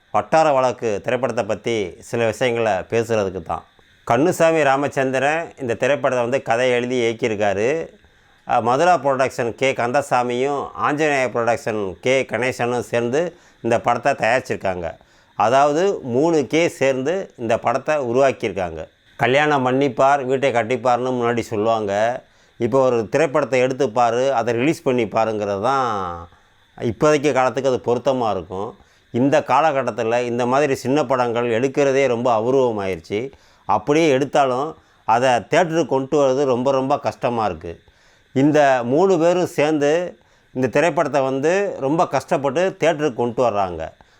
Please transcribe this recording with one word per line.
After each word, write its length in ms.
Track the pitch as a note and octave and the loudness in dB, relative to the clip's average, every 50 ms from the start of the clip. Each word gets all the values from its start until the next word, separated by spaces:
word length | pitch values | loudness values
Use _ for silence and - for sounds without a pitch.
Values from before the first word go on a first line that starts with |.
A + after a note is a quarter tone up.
| _ _ | _ _
வட்டார 400 | - G#2 G#2 - - D#3+ D#3 D#3 | -4 -4 -2 2 2 4 4 4
வழக்கு 480 | C#3 C3 C3 B2+ A#2 - B2 A2+ G2+ F#2+ | 4 2 2 0 0 -2 -2 -4 -4 -4
திரைப்படத்தை 440 | - C3 B2 B2 C3 A#2+ A2+ G#2+ G2 | -2 -2 -2 -2 -2 -2 -2 -2 -4
பற்றி 520 | G#2 A2 - - A#2+ A#2 A2 G2 E2+ - - | -4 -4 -4 -2 -2 -2 -2 -2 -4 -8 -12
சில 260 | - - - A#2 A#2 | -12 -6 -4 -2 0
விஷயங்களை 460 | A2+ G#2+ - C3+ B2 A#2 A#2 A2+ G#2+ | 0 0 0 0 0 0 0 0 0
பேசுகிறதுக்கு 680 | G2 F2+ E2 - A2+ A#2 A2+ A2 A2+ A2 G2+ F#2+ F2+ F#2 | 0 -2 -2 -2 -2 -2 0 0 0 0 0 -2 -4 -6
தான். 220 | E2 - E2+ D#2+ - _ _ _ _ _ _ _ _ - | -8 -6 -8 -8 -10 _ _ _ _ _ _ _ _ 0
கண்ணுசாமி 520 | A#2 B2 D3+ F#3 E3+ - E3 E3 E3 D#3+ | 0 2 2 2 2 2 2 2 4 4
ராமச்சந்திரன் 920 | D3 C3+ C3+ C#3 C#3+ C3 - C#3+ C3+ C3 C3 C3 C3 C#3+ D#3 E3 E3+ - - - | 2 2 2 2 0 -2 -2 -2 -2 -2 0 0 0 0 0 -2 -4 -8 -10 -8
இந்த 140 | - A2+ A2+ | -6 -6 -2
திரைப்படத்தை 520 | - C3 B2+ C#3+ B2+ B2+ C3+ B2+ B2 A#2+ A#2 | 0 0 0 0 0 0 0 0 0 0 0
வந்து 140 | C3 C3+ | -2 -2
கதை 280 | - - A#2 A#2 B2+ C3 | -2 0 0 0 2 2
எழுதி 300 | B2 A#2+ A#2+ B2 B2+ B2+ | 0 0 0 -2 -2 0
இயக்கியிருக்காரு. 880 | A#2 A2+ A2+ A2 B2 A#2 A2 G2 G#2+ G2+ G2 G2 G#2+ B2+ D3+ E3 D#3+ - - - _ _ _ _ _ _ _ _ _ | 0 0 0 -2 -2 -2 -2 0 0 0 0 0 0 0 -2 -2 -6 -10 -14 -20 _ _ _ _ _ _ _ _ _
அஹ், 160 | - B2 B2 | -2 -2 0
மதுரா 360 | A2 A#2 B2 C#3 E3 F3+ F3 D3 | 2 2 2 2 4 2 2 2
புரொடக்ஷன் 560 | B2+ C#3 C3+ B2+ C3+ B2 - - B2 A#2 G2+ | 2 0 0 0 0 -2 -2 -2 -4 -4 -2
கே 180 | - - C3+ | -2 0 0
கந்தசாமியும் 920 | C3 - A#2 A#2+ B2 D3 C#3+ - C#3 B2 A#2+ B2 A#2+ B2 C3 C#3 C#3+ C#3 - - | 0 0 -2 -2 0 -2 0 0 0 0 0 0 -2 -2 -2 -2 -2 -4 -6 -8
ஆஞ்சநேய 560 | - - G#2+ B2 D3 C#3+ D#3+ D3+ C#3+ C3+ B2+ A#2+ | -6 -4 -2 -2 0 0 0 0 2 0 0 -2
புரொடக்ஷன் 680 | G#2+ A#2+ A#2 A#2 A#2 G#2 - A#2+ G#2+ G#2+ G2+ F#2+ F2 - | -2 -2 0 0 -2 -2 -2 -4 -4 -4 -4 -6 -8 -4
கே 260 | - C3 C3 C3+ B2 - | -2 0 0 0 0 -2
கணேசனும் 500 | - A2 B2 C3 B2 - A#2+ A#2+ B2 A#2+ | -2 -2 -2 -2 -2 -2 -2 -2 -2 -4
சேர்ந்து 560 | G#2 - - A#2+ A#2+ A#2+ B2 D3+ F3 E3+ - - _ _ _ _ | -4 -2 -2 -2 -2 0 0 -2 -2 -4 -6 -12 _ _ _ _
இந்த 200 | - A#2 A#2 A2 | -2 0 0 0
படத்தை 320 | - A#2+ A#2+ A#2+ - C#3+ | 0 0 -2 0 0 -2
தயாரிச்சிருக்காங்க. 800 | C3+ - A#2 A2 A#2+ C3 - - A2+ F#2 - F#2+ F#2 F2+ E2+ E2 - - _ _ _ _ _ _ _ | 0 0 2 2 2 0 0 -4 -6 -4 -4 -4 -4 -4 -6 -8 -10 -12 _ _ _ _ _ _ _
அதாவது, 640 | - G2+ A2+ B2+ C#3 C#3+ D3 D3 D#3+ F#3 G3+ F#3 C#3+ | 0 2 4 4 4 4 4 2 2 0 0 -2 -4
மூணு 440 | - C3 A#2 B2+ D3+ E3+ E3 D#3 C3 | -4 -2 0 0 2 2 2 0 0
கே 220 | A2 D#3 D#3 E3+ E3 | 0 0 0 0 0
சேர்ந்து 640 | - - C3 C3+ C3 B2+ B2+ C#3+ F3+ G3 F3+ - _ | 0 0 0 0 0 0 -2 -2 -4 -4 -6 -10 _
இந்த 220 | - A#2+ A2 A#2 A2 | -6 -2 -2 0 0
படத்தை 380 | - A#2+ A#2+ C3+ B2 - D#3 | 0 0 -2 -2 -2 -2 -2
உருவாக்கியிருக்காங்க. 920 | D3+ C3 A#2 A#2 C3 C#3 C3+ B2 - B2+ G#2+ F2 F#2+ F#2 E2+ E2 D#2+ D#2+ - _ _ _ _ _ | -2 -2 0 2 2 4 2 2 0 -4 -6 -4 -4 -6 -6 -6 -10 -12 -14 _ _ _ _ _
கல்யாணம் 500 | - A#2+ A#2 C3 C#3+ D3+ D3+ D3 C3+ B2+ | -2 0 2 2 2 2 2 2 2 0
பண்ணிப்பார், 580 | B2+ B2+ C3+ C#3+ C#3 A2+ C3+ C3+ C3+ C#3+ C#3+ B2+ | 0 0 0 0 0 2 2 2 4 4 2 0
வீட்டை 280 | B2+ C3+ C3 C#3 C3+ | 0 -2 0 0 0
கட்டிப்பார்னு 600 | A2+ A#2+ A2+ G#2+ B2+ B2+ A2 B2+ A#2+ A#2+ B2+ B2+ | 0 0 0 0 -2 -2 0 0 0 0 0 -2
முன்னாடி 280 | B2+ B2 A#2 A#2+ A#2+ A#2 | -2 0 0 0 0 -2
சொல்லுவாங்க. 840 | A2 - A#2 G#2 G#2 A2+ A2+ A2 G#2+ G2 G2 G2+ A2 A#2 B2 - - _ _ _ _ _ _ - | -4 -4 -2 -2 0 2 0 0 0 0 0 0 0 0 -2 -4 -10 _ _ _ _ _ _ -4
இப்போ 220 | A#2+ A2 B2 C3+ | -2 0 2 2
ஒரு 280 | C3 B2+ A#2+ A#2 A2 F#2 | 4 4 2 0 0 0
திரைப்படத்தை 520 | - C#3 D#3+ D#3+ C3+ D#3 C#3 A#2 C3 B2+ | 0 0 0 2 0 0 0 0 2 2
எடுத்து 300 | B2 C3 C3+ B2+ C#3+ B2+ | 2 2 0 0 -2 0
பாரு, 420 | G#2+ B2 A#2+ A#2 A2+ A#2+ C3 C#3 | 2 2 2 2 2 0 0 0
அதை 220 | C3 A#2 A#2 A#2+ A#2 | 0 0 0 0 0
ரிலீஸ் 280 | A#2 B2+ D#3 E3 - | 0 0 0 0 0
பண்ணி 220 | - C#3 B2+ B2 A2+ | -2 0 0 0 0
பாருங்கிறது 580 | F#2+ - A#2 A2 A2 A2 G#2 G#2 G2+ G2+ G2 | 0 0 0 0 0 -2 -2 -2 -2 -2 -2
தான் 540 | G#2 B2+ C#3 C3+ B2+ A#2 G#2+ G2 F#2+ F2+ E2+ E2+ E2+ - - _ _ _ _ _ _ _ _ - | -2 0 0 0 0 -2 -2 -4 -6 -6 -8 -10 -14 -18 -20 _ _ _ _ _ _ _ _ -8
இப்போதைக்கு 520 | A#2 A#2+ G#2 - D#3 D3+ D3+ D3 C3 D3+ | -6 -6 -2 0 2 2 2 2 2 0
காலத்துக்கு 380 | B2 B2+ B2+ B2+ A2 C#3 B2 C3+ | 0 2 0 0 0 -2 0 0
அது 100 | B2+ A2 - | -2 0 0
பொருத்தமா 460 | A#2 B2 - - C#3+ C3 B2+ A#2+ A2 | -2 -2 0 0 0 0 0 0 -2
இருக்கும். 460 | G2 F#2+ E2 F#2 G2 F#2+ G2+ B2 - - _ _ _ _ _ _ | -2 -4 -6 -8 -8 -8 -8 -10 -12 -16 _ _ _ _ _ _
இந்த 300 | - A#2 C3 C#3+ D3+ D3+ | -2 0 2 2 2 2
காலகட்டத்துல 840 | C3+ - B2 C#3 D#3 D#3+ C#3 C3+ B2 A#2+ A2 A2+ A#2 A2 A#2 B2 | 2 2 2 2 2 2 0 0 -2 -2 -4 -4 -2 0 0 0
இந்த 240 | B2 A#2+ A#2 A#2+ B2 | -2 -2 -2 -2 0
மாதிரி 280 | A#2+ B2+ C#3+ D3+ C#3 C3 | 0 2 2 2 0 -2
சின்ன 300 | - - A#2+ C#3 D3+ C#3+ | -2 -2 -2 0 0 0
படங்கள் 560 | A#2 C3+ B2+ B2 A#2+ A2 A#2+ A#2+ A#2+ A2+ A2 | 0 0 0 0 0 -2 -2 -2 0 0 0
எடுக்கிறதே 460 | B2+ C#3 C3 D3 C#3+ C#3 C3 C#3 C#3 | -2 0 0 0 0 2 2 2 2
ரொம்ப 320 | B2+ A#2+ A2+ A#2+ C3 A#2 G#2+ | 2 0 0 0 0 0 0
அபூர்வமாயிருச்சு. 920 | A2 B2 C3 C3+ B2+ A#2+ A2 G#2+ G2 F#2+ F#2 E2 D#2+ - G2+ G#2 B2+ C3+ - - _ _ _ _ _ | 0 2 2 2 2 0 0 -2 -4 -6 -6 -8 -8 -6 -6 -6 -6 -8 -12 -18 _ _ _ _ _
அப்படியே 440 | - G2 G#2+ - - D3 D#3 E3 D#3 | -2 -2 0 0 0 2 2 4 4
எடுத்தாலும் 680 | C3 C3 D3 B2+ - D3+ C#3 C3 B2 B2+ C#3+ D#3+ D#3 - _ _ _ _ _ | 2 2 0 0 0 2 2 2 0 -2 -4 -6 -8 -12 _ _ _ _ _
அதை 260 | - A2 A#2+ B2+ C3 | 0 2 2 4 2
தியேட்டருக்கு 560 | B2 A2+ F#2+ - C#3+ D#3+ F#3 D#3+ D#3+ E3+ D#3 | 2 0 0 0 2 2 2 2 2 0 0
கொண்டு 320 | A#2 C#3 C3+ C3+ C3 E3 D3 | 0 0 -2 -2 0 2 2
வர்றது 260 | C#3 C3 C3 C3+ D3 | 2 2 2 2 2
ரொம்ப, 260 | C3 B2 A#2+ B2+ C#3 | 0 0 0 0 0
ரொம்ப 280 | C3+ C3+ C3 C3+ D3 C3 | 0 0 0 0 0 -2
கஷ்டமா 460 | - A2+ G#2+ - - B2+ A#2+ A#2 G#2+ | -2 -4 -6 -4 -4 -4 -2 -2 -2
இருக்கு. 360 | G2+ F2+ E2 F2 F2 E2 - _ _ _ _ _ _ _ _ _ _ | -2 -4 -6 -10 -14 -14 -16 _ _ _ _ _ _ _ _ _ _
இந்த 480 | - C3 C#3+ D3+ C#3+ D3+ C#3+ C#3 C3 B2+ A#2+ | 0 2 2 4 4 4 4 4 4 2 0
மூணு 340 | A#2+ C3 D#3 F#3+ G3 F#3 D#3 | 0 2 2 4 4 4 4
பேரும் 280 | D#3+ E3+ F3+ F3+ F3 | 4 2 2 2 0
சேர்ந்து 720 | - - - C#3+ D3+ D#3+ D3 C#3+ C#3+ D#3 F3 F3+ E3+ - - _ _ _ _ _ _ | -2 0 0 0 2 2 2 2 2 2 0 -2 -4 -10 -14 _ _ _ _ _ _
இந்த 140 | - C3 B2+ | -4 -2 -2
திரைப்படத்தை 560 | - - F#3+ - F3 D3 C#3+ C#3 C3 C3 C#3+ | 0 2 2 2 2 2 0 0 0 0 0
வந்து 540 | C3+ C3+ C3+ C3+ C3+ D#3+ F3+ G3 G3+ F#3+ A#2+ F2+ | 0 0 0 0 0 0 0 0 0 -2 -4 -4
ரொம்ப 300 | C3 C3+ D#3 E3 F3 - | -2 0 0 0 0 0
கஷ்டப்பட்டு 680 | - C3+ - - F3+ D3+ C3 C#3+ B2+ E3 F#3 F#3+ F#3 - | -2 -4 -2 -2 -2 -2 -2 -2 0 0 -2 -2 -2 0
தியேட்டருக்கு 340 | D3 D#3 E3+ D3 D3+ D3+ A2+ | 0 0 0 0 -2 -2 -2
கொண்டு 280 | A#2+ A#2+ A#2+ A2+ C3+ | -2 -4 -2 0 0
வர்றாங்க. 460 | B2+ A#2 G#2 G2+ G2 F2+ F2 D#2+ D#2+ - - - _ _ _ | 0 2 2 0 -2 -2 -4 -6 -8 -10 -12 -16 _ _ _